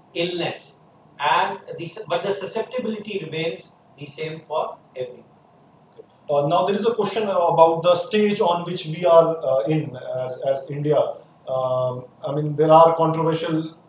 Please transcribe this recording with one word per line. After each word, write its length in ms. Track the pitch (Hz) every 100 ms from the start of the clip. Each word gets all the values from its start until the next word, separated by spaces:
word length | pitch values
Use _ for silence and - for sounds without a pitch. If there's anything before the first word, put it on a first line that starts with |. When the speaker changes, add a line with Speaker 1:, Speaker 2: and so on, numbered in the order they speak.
| _ 170
Speaker 1:
illness. 580 | 175 175 160 - - - _ _ _ -
And 400 | 151 170 - 202 - 165
the 80 | 165
su-, 180 | 147 -
but 140 | 170
the 80 | 196
susceptibility 880 | - - 220 220 254 220 208 214 196
remains 480 | 160 160 165 - - _ _ -
the 80 | 143
same 360 | - 156 160
for 360 | - 156 - - _ 131
everyone. 280 | 123 - - _ _ _ _ _ _ - - _ -
Speaker 2:
Uh, 180 | 143 143
now 180 | 175 202
there 100 | 202
is 100 | 233
a 100 | 233
question 280 | 196 226
about 600 | 208 180 170 160 165 165
the 120 | 180 175
stage 440 | - 214 208 202
on 240 | 170 175
which 220 | 170 175 156
we 180 | 165 175
are, 320 | 165 160 - 135
uh, 180 | 135 -
in 300 | 156 127 127 - 127
as, 180 | 127 - 139
as 180 | 135 -
India. 280 | 143 147 135 117 - - _ -
Um, 580 | 131 127 127 127 123 - - 151
I 80 |
mean, 220 | 147 151 143
there 160 | 156
are 240 | 160 165 165
controversial, 840 | 160 160 165 160 170 160 160 -